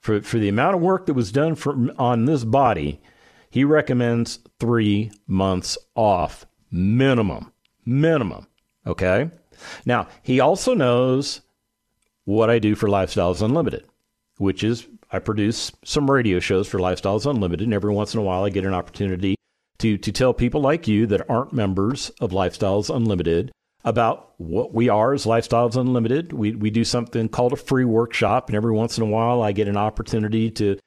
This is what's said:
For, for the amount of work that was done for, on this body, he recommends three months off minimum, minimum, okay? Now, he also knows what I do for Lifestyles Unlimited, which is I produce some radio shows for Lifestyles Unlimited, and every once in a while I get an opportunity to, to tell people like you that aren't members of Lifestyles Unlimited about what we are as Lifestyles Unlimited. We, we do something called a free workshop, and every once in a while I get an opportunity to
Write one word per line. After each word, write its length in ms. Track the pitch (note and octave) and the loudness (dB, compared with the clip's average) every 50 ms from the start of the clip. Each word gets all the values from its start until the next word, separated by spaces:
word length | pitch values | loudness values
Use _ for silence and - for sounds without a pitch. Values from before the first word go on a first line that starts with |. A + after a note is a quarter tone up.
For, 200 | _ - A2 G#2 | _ 0 -2 -2
for 180 | G#2 - - A#2 | -2 -2 -2 0
the 120 | G#2+ G2+ | 0 2
amount 240 | G2+ G#2+ C3 E3+ G3+ | 2 2 2 2 2
of 80 | F3+ E3 | 2 2
work 240 | F#3 F#3+ F#3 F#3 | 2 0 0 0
that 80 | - D3+ | -2 -2
was 180 | B2+ A#2 G2 G#2 | -2 -2 -2 0
done 220 | C#3 D3 E3 D#3+ | 0 0 0 0
for, 360 | - - C#3+ D3 C3+ A#2+ C#3 - | -2 -4 -4 -2 0 -2 -2 0
on 300 | - C3+ A#2+ B2 A#2 A2+ | 0 0 0 2 2 2
this 180 | C3 D#3+ C#3+ A#2 | 2 0 0 0
body, 560 | A2+ A2 C3+ C#3 A#2 G#2+ F2 D2 D2 D2 - _ _ _ _ _ _ _ _ _ _ | 0 2 2 4 4 2 0 -2 -4 -6 -8 _ _ _ _ _ _ _ _ _ _
he 160 | - A#2 C3+ | 0 0 2
recommends 760 | C#3+ D#3 D3+ C#3+ - C3+ B2 A#2+ A#2 A#2 A#2 A#2 - - - _ - _ _ | 4 4 2 2 2 0 0 2 2 2 0 -2 -4 -6 -14 _ -20 _ _
three 500 | - A#2 A#2+ A#2 A2 G#2 G2+ G2+ G#2+ A2 - _ _ | -2 0 2 2 4 2 2 0 0 -4 -8 _ _
months 520 | - F#2 F#2+ F#2+ F#2+ F#2+ F#2 F2+ - - - - _ _ | -4 0 0 2 2 0 -2 -4 -6 -8 -10 -10 _ _
off 500 | - A2+ G#2 G2 F2+ E2+ E2 - - - _ _ _ _ _ | 0 2 2 2 2 0 -4 -6 -10 -20 _ _ _ _ _
minimum, 800 | - E2+ F#2 G2 G#2+ B2 C3 C3+ C3 A#2+ A2 F#2+ C#2+ A1 - - _ _ _ _ _ _ _ | -4 -2 0 2 2 2 4 4 4 2 2 0 -2 -6 -10 -16 _ _ _ _ _ _ _
minimum, 600 | A#2 B2 C3+ D3+ E3 E3 D3+ A#2+ F#2 - - G2 _ _ _ _ _ _ _ _ | -2 0 2 4 4 2 2 0 -2 -6 -8 -14 _ _ _ _ _ _ _ _
okay? 440 | - F2 - F#2+ F#2 F2+ G#2 C#3 E3+ - _ _ _ _ _ - - - - - | -8 -4 -2 0 2 2 2 0 -2 -6 _ _ _ _ _ -20 -18 -18 -10 -2
Now, 220 | B2+ B2 A#2 F#2 - - - _ | 0 0 0 0 -4 -12 -16 _
he 180 | - B2+ B2+ | 0 2 4
also 340 | B2+ C#3+ F3+ F#3+ - - B3+ | 4 4 2 2 0 0 2
knows 680 | A3 C#3 B2 A#2+ A#2+ B2+ C3 B2+ C3+ C#3+ - - - _ _ _ _ _ _ _ _ _ _ _ _ _ _ _ _ _ | 2 2 2 2 2 2 2 2 0 -2 -4 -8 -12 _ _ _ _ _ _ _ _ _ _ _ _ _ _ _ _ _
what 260 | - G2 A2 A2+ A2 | -2 2 2 4 4
I 80 | A#2 A#2 | 4 4
do 160 | G#2 G#2+ G#2+ | 4 2 0
for 140 | G#2 - G#2 | 2 2 2
Lifestyles 540 | G2+ G2 F#2+ F#2 - G#2+ F2+ F2 F2+ E2+ G#2 | 2 2 0 0 0 0 0 0 0 0 0
Unlimited, 440 | A2 B2+ E3 D#3+ - - - - _ _ _ _ _ _ _ _ _ _ _ | 0 0 0 0 -2 -4 -6 -12 _ _ _ _ _ _ _ _ _ _ _
which 240 | G2 G2 F#2 - - | -2 -2 -2 0 -2
is 240 | G#2+ A#2+ A#2 - - - - _ _ | -2 -2 -4 -6 -18 -20 -20 _ _
I 80 | - F#2+ | -8 -6
produce 540 | - - A2 G#2 G2+ G#2+ A#2 - - - - _ _ | -4 -4 -2 0 0 0 -2 -2 -6 -10 -12 _ _
some 260 | - - D3+ D3 C3+ | -4 -2 -2 0 2
radio 300 | C#3 C3+ A#2+ A2 F#2 F2+ | 2 2 2 2 2 0
shows 280 | F2+ - G2 F#2 G2+ - | 0 2 0 0 0 0
for 100 | - G2 | -2 -2
Lifestyles 500 | F#2 F2+ F#2 - - G2 G2 G#2+ G#2 C#3 | 0 0 -2 -2 -2 -2 -2 0 -2 -2
Unlimited, 380 | D3 A#2 G2+ F2+ E2+ D#2+ G2+ | -2 0 -2 -2 -4 -4 -4
and 80 | A#2+ G#2+ | -2 -2
every 180 | G2+ F#2+ G#2 G#2 | -2 -2 -2 -2
once 200 | G2+ G#2 G#2 - | -2 -2 -4 -4
in 80 | A#2 | -4
a 20 | G#2 | -2
while 220 | G2 F#2 F2+ G2 | -2 -2 0 -2
I 60 | G#2 | -2
get 160 | F#2 G2 F#2 | -2 -2 -2
an 80 | G2 F#2+ | -2 -2
opportunity 600 | F2+ F2 - - - G2+ G2 F#2 F2+ F#2+ F#2+ F#2+ - _ _ _ _ _ _ _ _ | -4 -4 -6 -6 -6 -4 -4 -2 -2 -2 -2 -2 -4 _ _ _ _ _ _ _ _
to, 180 | - A2+ G#2 G2 | -2 0 0 0
to 140 | - - G#2+ | -2 -6 -2
tell 220 | - C3 C3 B2 | 0 0 0 2
people 260 | - B2 B2 - D#3 | 2 0 0 0 0
like 260 | D3 C3+ D3+ E3 E3+ | 0 0 0 0 0
you 200 | - G#2+ G#2 A2+ | 0 2 2 2
that 220 | A2+ G2+ - - - | 2 0 -2 0 -2
aren't 220 | B2 A2+ C3+ - - | -2 -2 -2 -2 -2
members 580 | C3 G#2+ F#2+ F#2+ F#2 G2 G#2+ C3+ - - - - _ | -2 -2 0 0 0 0 -2 -2 -4 -8 -12 -8 _
of 120 | - G#2+ F2+ | -6 -4 -2
Lifestyles 640 | F#2+ F#2+ F2+ - - - G2 F#2+ G2+ G#2 - - | 0 -2 -2 -2 -2 -2 0 0 0 -2 -2 -2
Unlimited 560 | C3+ A#2 A2 G2+ F2+ E2+ D#2+ E2 E2+ G2 C3 - _ _ _ _ _ _ | -2 0 0 0 0 0 0 0 0 -2 -4 -10 _ _ _ _ _ _
about 500 | A#2 A2+ A#2 A#2 A2+ - - - _ _ | -4 0 2 2 0 0 -2 -8 _ _
what 360 | _ - D#2+ E2 F#2+ B2 - - | _ -12 -6 -4 -4 -4 -2 0
we 160 | A#2 A#2+ B2 | 0 2 2
are 240 | G#2 G#2 A2 A#2+ C#3 | 4 4 2 2 0
as 140 | C#3+ - | 0 0
Lifestyles 480 | G#2+ A2+ A#2 A#2 - - A#2 A#2+ A#2+ A2 | 0 0 0 0 0 0 2 2 2 0
Unlimited. 580 | B2+ B2+ B2+ B2+ B2 A#2 A2+ B2 D3 E3+ E3+ - | 0 0 0 0 0 0 0 0 -2 -2 -6 -6
We, 220 | B2 G#2+ G#2 A2+ | -2 -2 -2 -2
we 160 | G#2 G#2 G#2+ | 0 -2 0
do 140 | G#2 A#2 A#2 | 0 0 0
something 440 | - - A#2+ A#2+ A2+ - A#2+ A2+ A2 | 0 0 -4 -4 -2 -4 -4 -2 -2
called 240 | - - B2 B2 - | 0 0 0 0 0
a 40 | |
free 280 | - - - C#3 C3 B2+ | -2 -4 0 0 2 2
workshop, 640 | B2 A2 A2 A#2 A#2 - - A#2 G2+ G#2 B2+ - - | 2 2 2 2 0 0 -2 0 2 2 0 0 0
and 60 | A2+ | -2
every 160 | G#2 G#2+ A#2 A2 | 0 0 2 2
once 240 | G#2+ A2+ A#2 - | 2 0 -2 -2
in 60 | - A2+ | -2 -2
a 60 | G#2+ | 0
while 320 | G#2 A2 A2+ A#2 B2 A#2+ A2+ | 2 2 2 2 2 2 2
I 80 | G#2 | 0
get 160 | G2+ G2+ G#2+ | 0 0 0
an 100 | G2+ G2+ | 0 0
opportunity 760 | G2+ G2+ G#2+ - - A2+ - - A2+ G#2+ G#2+ G#2+ A2+ A2+ A2+ G#2 | 0 0 -2 -2 -4 -6 -2 -2 -2 0 0 0 0 0 0 -2
to 260 | - G#2+ G2+ G2 G2 _ | 0 0 0 0 -2 _